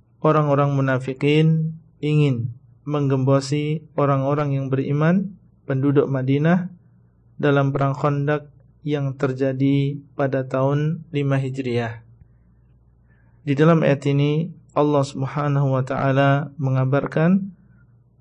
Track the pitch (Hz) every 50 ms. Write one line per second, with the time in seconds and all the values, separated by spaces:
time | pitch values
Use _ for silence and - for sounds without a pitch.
0 | _ _ _ _ - 156 151 156 151 147 139 139 143 143 143 139 135 135 131 127
1 | 131 135 131 - 143 143 151 156 160 160 160 160 160 160 - - - _ _ -
2 | - 151 151 151 147 139 127 113 113 113 - - _ _ - _ - 147 147 147
3 | 143 135 139 131 131 135 139 139 135 135 147 147 147 151 156 156 - - - -
4 | 143 139 139 135 135 139 147 147 147 143 139 135 135 131 131 135 139 - 143 147
5 | 151 165 180 202 214 - - - _ _ _ _ _ - 139 131 135 143 139 147
6 | - - 135 131 131 131 139 143 151 165 175 180 180 - - - _ _ _ _
7 | _ _ _ _ _ _ _ - 139 147 139 139 139 139 139 139 139 139 135 -
8 | 151 147 143 143 143 147 151 147 147 - - - _ _ _ _ - 151 147 143
9 | 139 135 131 135 143 131 127 127 139 135 131 131 135 139 139 139 139 139 139 139
10 | - - - - 143 135 131 135 131 127 127 131 135 139 143 147 151 156 170 -
11 | - - - 143 143 139 139 135 139 131 131 135 127 123 117 120 117 110 113 -
12 | - - - _ - _ _ _ _ _ _ _ _ _ _ _ _ _ _ _
13 | _ _ _ _ _ _ _ _ - 143 139 135 156 165 170 160 151 139 139 139
14 | - 143 139 139 143 147 147 156 170 - - - - _ - 143 147 151 147 139
15 | 135 139 - 135 135 131 - 151 147 147 143 143 143 135 135 131 131 131 135 127
16 | 135 135 131 135 139 139 139 143 - 139 - - 135 135 131 131 131 131 139 139
17 | 139 135 - 160 160 175 190 196 196 - - _ _ _ _ _ _ _ _ _
18 | _ _ _ _